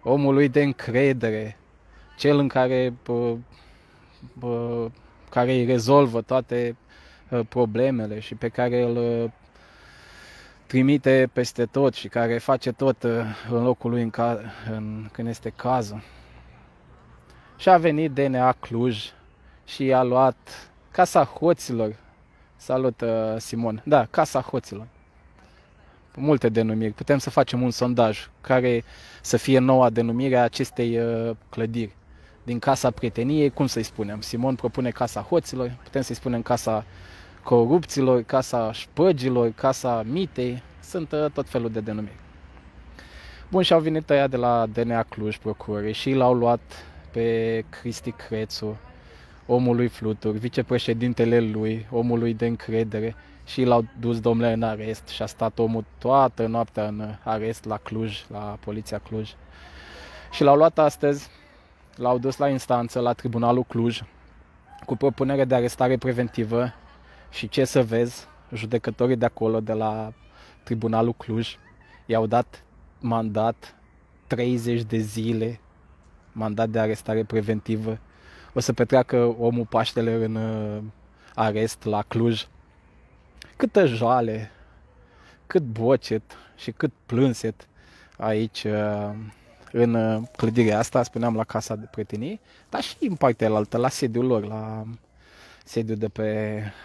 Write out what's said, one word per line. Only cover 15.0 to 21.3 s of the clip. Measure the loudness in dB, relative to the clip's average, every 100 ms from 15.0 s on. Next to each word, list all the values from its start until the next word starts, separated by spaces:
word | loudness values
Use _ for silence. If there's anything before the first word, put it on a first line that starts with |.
| -12
când | -10 -8
este | -8 -10
cazul. | -6 -2 0 -2 -10 -16 -20 -20 -20 -20 -20 -20 _ _ -20 -20 -20 _ -20 -20 -2
Și | 6
a | 6
venit | 6 2 0
D | 0
N | 0 4
A | 2
Cluj | 2 -4 -2 0 -2 -10 -18 _ _ -20 _ -18
și | -4 2
i-a | 4
luat | 4 4 4 2 -16 -20 -20 _ _
Casa | 2 4 4
Hoților. | 2